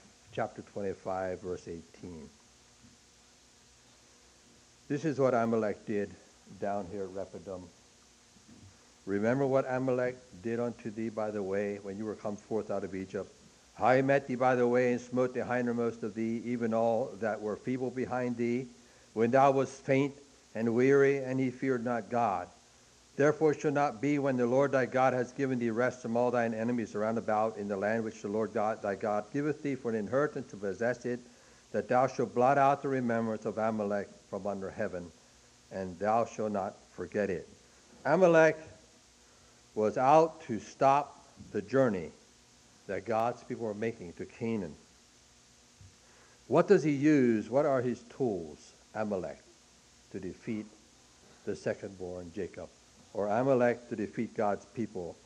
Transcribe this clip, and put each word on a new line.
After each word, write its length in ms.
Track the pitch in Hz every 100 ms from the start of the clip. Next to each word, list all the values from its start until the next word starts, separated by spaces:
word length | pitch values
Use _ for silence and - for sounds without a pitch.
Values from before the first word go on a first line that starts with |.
| - - -
chapter 300 | - 110 -
twenty-five, 800 | 104 107 101 87 - 92 92 90
verse 260 | 92 87 -
eighteen. 640 | 85 82 - 98 80 71 - _ - _ _ - - _ _ _ _ _ _ _ _ _ _ _ - - _ _ _ _ _ -
This 200 | 143 156
is 120 | 131
what 140 | 131
Amalek 540 | 123 113 117 107 95 -
did 240 | 104 98 90 - - - 98
down 260 | 101 101 87
here 120 | 101
at 60 | 95
Rephidim. 580 | 95 90 98 90 92 87 - _ _ _ _ _ - - - - - - _ -
"Remember 400 | 101 110 131 139
what 180 | 135 131
Amalek 500 | 127 131 127 123 127 - 90
did 180 | 113 117
unto 300 | 120 113 117
thee 180 | 107 113
by 220 | 107 107
the 120 | 104
way 360 | 95 98 104 101
when 140 | 98 98
you 80 |
were 120 | 107 101
come 200 | 110 101
forth 340 | - 110 101
out 140 | 101
of 100 | 98
Egypt, 360 | 95 95 101 90 - - - _ -
how 180 | 107
he 80 | 131
met 240 | 135 139 139
thee 80 |
by 200 | 123 131 123
the 120 | 123
way 240 | 123 127
and 80 | 120
smote 320 | 120 123 127
the 120 | 123
hindermost 580 | 107 123 120 117 117 117
of 120 | 113
thee, 280 | 101 113 117
even 300 | 107 123 113
all 320 | 113 117 113 127 98
that 200 | 110 107
were 160 | 107 98
feeble 340 | - 127 127
behind 460 | 127 107 123 123 120
thee, 300 | 120 120 135 - - - -
when 160 | 107 117
thou 220 | 135 139
wast 200 | 135 131
faint 420 | - - 135 139 - - - _
and 200 | 104 117
weary, 440 | 117 131 139 139 139
and 220 | 127 131
he 100 | 131
feared 340 | 123 135 123
not 260 | 117 120 95
God. 380 | 120 117 90 90 - - - - - - -
Therefore 360 | 143 151 156
it 80 | 143
shall 120 | 156
not 280 | 143 143 113
be 180 | 139 147
when 180 | 139 127
the 100 | 120
Lord 260 | 131 139
thy 140 | 135 120
God 280 | 127 131
has 180 | 127 123
given 260 | - 135 127
thee 120 | 117
rest 320 | 110 123 120
from 140 | 113 117
all 140 | 123
thine 220 | 120 117
enemies 420 | 110 113 123 104
around 220 | 104 107 113
about 400 | 95 107 110 107
in 120 | 101
the 80 | 101
land 280 | 101 113
which 160 | 110 -
the 80 | 104
Lord 240 | 107 107
God, 300 | 110 104 110
thy 140 | 104 95
God 280 | 107 104 -
giveth 300 | 139 151 147
thee 140 | 143 131
for 120 | 120
an 60 | 110
inheritance 540 | 98 131 147 147 120
to 60 | 101
possess 500 | 101 90 117 120 120
it, 140 | 120 - - - - _
that 160 | 110 -
thou 180 | 123 131
shalt 280 | - 113
blot 240 | 123 127 143
out 240 | 139 139
the 60 | 139
remembrance 560 | 131 120 113 113 110 113
of 120 | 104
Amalek 500 | 110 110 101 101 95 - -
from 160 | 101 98
under 240 | 101 95
heaven, 400 | 87 104 87 87 - - - - _ _
and 260 | 101 95 85
thou 260 | 101 113
shalt 280 | 113 - 107
not 240 | 101 98 - -
forget 380 | - 92 107 98
it." 180 | 85 - - - - - -
Amalek 520 | 127 165 180 165 160 156 - - - - _ _ - - - - _
was 220 | 107 107 107
out 440 | 131 156 165 -
to 180 | - 110
stop 640 | - - 135 139 - - - - -
the 120 | 107
journey 500 | 95 131 127 95 78 - - _ _ - - - -
that 180 | 92
God's 380 | 95 110 117 120
people 220 | - 113 113
were 80 |
making 380 | 104 113 117 85
to 100 | -
Canaan. 500 | 90 - 113 113 85 73 - _ _ _ _ _ _ _ _ _ - - - - - - -
What 220 | 139 175
does 160 | 185
he 80 | 151
use? 580 | 139 151 151 123 110 101
What 160 | 127 151
are 140 | 131
his 220 | 123 113 - -
tools, 560 | 127 92 78 73 - - _
Amalek, 440 | 107 107 95 80 69 - _ _ - _ _ -
to 80 | 101
defeat 460 | 90 85 - 107 107 - - - - - - -
the 120 | 110 95
second 420 | - 101 104 95
born, 320 | 90 90 87
Jacob? 340 | 90 87 - 82 - - - -
Or 140 | - 101
Amalek 600 | 107 135 131 120 113 -
to 80 | 110
defeat 380 | 101 - 110 -
God's 280 | 104 98 -
people 500 | 123 107 95 85 -